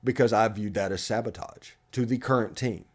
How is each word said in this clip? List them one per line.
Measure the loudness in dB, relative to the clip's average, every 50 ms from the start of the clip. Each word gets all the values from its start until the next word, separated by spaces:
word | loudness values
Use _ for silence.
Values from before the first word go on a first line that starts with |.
| -2
because | -2 2 4 4 4 6
I | 4 4 4
viewed | 2 -2 -6 -4 -2
that | -2 -2 0 -2
as | -4 -4
sabotage | -2 -2 -2 -2 -4 -8 -8 -14 -14 -14 -18 -20 -20 -20 _ _ _ -4
to | -2 0
the | 0 0 -2
current | 2 2 2 2 2 -2 -4
team. | -4 -4 -4 -4 -6 -12 _ _